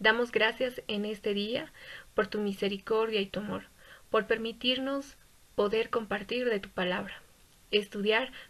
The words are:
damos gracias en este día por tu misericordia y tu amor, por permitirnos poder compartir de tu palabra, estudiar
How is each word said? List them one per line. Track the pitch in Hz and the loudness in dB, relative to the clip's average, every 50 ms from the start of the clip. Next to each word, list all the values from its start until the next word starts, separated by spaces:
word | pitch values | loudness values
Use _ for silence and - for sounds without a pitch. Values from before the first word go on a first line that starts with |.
damos | 196 220 220 233 247 240 - | 4 4 6 6 4 2 2
gracias | 214 214 220 240 - 254 247 247 - - - | 2 2 2 2 0 -2 -4 -4 -6 -6 -4
en | 214 208 208 | -2 -2 -2
este | 214 220 196 - 214 202 | -2 -4 -4 -2 -2 0
día | 202 202 214 240 269 320 - - - - - - - - - - | 0 -2 -2 -2 -4 -4 -6 -12 -18 -18 -16 -16 -16 -18 -4 0
por | - 202 | 0 2
tu | 196 - 208 | 2 0 -2
misericordia | 208 202 196 - 202 196 202 196 - - 220 220 220 226 220 208 | -2 -2 -2 0 -2 -2 -2 -2 -2 0 2 2 2 2 0 -2
y | 196 | -2
tu | 196 - 190 | -2 -4 -6
amor, | 208 202 185 196 - - - - - - - - - - | -6 -4 -6 -6 -8 -12 -20 -20 -20 -20 -20 -20 -6 0
por | - 220 202 | 0 2 2
permitirnos | - 233 220 220 226 220 - - 247 254 254 262 269 277 277 277 - - - - - - - - - - | 2 0 0 0 -4 -6 -2 0 0 0 0 0 -2 -2 -4 -4 -8 -14 -20 -20 -20 -20 -20 -20 -6 0
poder | - 202 208 214 220 226 226 | 0 2 2 2 0 0 0
compartir | - 240 220 202 202 208 208 - 226 247 247 240 | -2 -4 -2 -2 -4 -6 -4 -4 -4 -2 0 0
de | 220 202 | 0 0
tu | 196 196 | -2 -4
palabra, | - - 185 180 180 190 202 185 - - - - - - - - _ - - - | -4 -2 0 0 0 -2 -4 -6 -10 -14 -18 -20 -20 -20 -20 -20 _ -20 -6 0
estudiar | - 208 202 - - 208 196 214 214 226 262 254 - - - - | 0 0 0 0 -4 -2 2 4 4 4 2 0 -6 -12 -18 -10